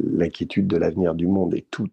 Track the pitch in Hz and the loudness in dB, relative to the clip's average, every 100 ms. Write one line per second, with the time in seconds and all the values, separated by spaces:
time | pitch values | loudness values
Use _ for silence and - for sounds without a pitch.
0 | - - 85 - 87 - 95 85 85 82 | 0 0 0 -2 -4 0 2 2 0 0
1 | 90 82 87 98 90 - - - 104 | 0 2 2 2 2 -2 -6 -6 -6